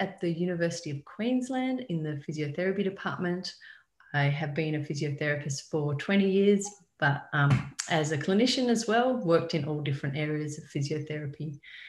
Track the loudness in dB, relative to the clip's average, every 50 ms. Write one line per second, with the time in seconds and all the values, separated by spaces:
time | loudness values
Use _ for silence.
0 | -4 -4 -4 -4 -2 -2 0 0 -2 -2 0 0 0 0 -2 -4 -6 -8 -8 -8
1 | -10 -14 -10 -4 -2 0 0 0 0 -2 -2 -2 0 -2 -2 -4 -4 -4 -4 -2
2 | -2 -4 -4 -6 -6 -6 -4 -4 -4 -4 -2 -2 -2 0 0 0 -2 -2 -2 -4
3 | -6 -6 -4 -2 -2 -2 -2 -2 -4 -8 -12 -14 -20 -20 -20 -20 _ _ _ _
4 | -14 -4 0 2 2 2 2 0 -4 -4 -2 -2 -2 -2 -2 -2 -4 -4 -4 -4
5 | -4 -4 -4 -2 -2 -2 -2 -2 -2 -6 -6 -6 -6 -4 -2 -2 0 0 -2 -2
6 | 0 2 4 4 4 4 4 6 6 6 6 4 2 -4 -10 -16 _ _ _ 0
7 | 2 2 2 0 -4 -2 2 2 4 6 4 4 2 -4 -8 -10 -4 0 2 2
8 | 2 2 0 0 2 2 4 4 4 4 4 2 4 4 2 2 2 2 4 4
9 | 4 4 0 0 4 4 4 4 4 2 -2 -2 0 -2 -2 -2 -2 -2 -2 -2
10 | -4 -4 -2 -2 -2 -2 -2 -4 -4 -6 -8 -10 -14 -6 -4 -4 -2 -2 -2 -4
11 | -4 -6 -6 -6 -6 -8 -8 -8 -8 -8 -10 -12 -16 -20 -20 -20 -20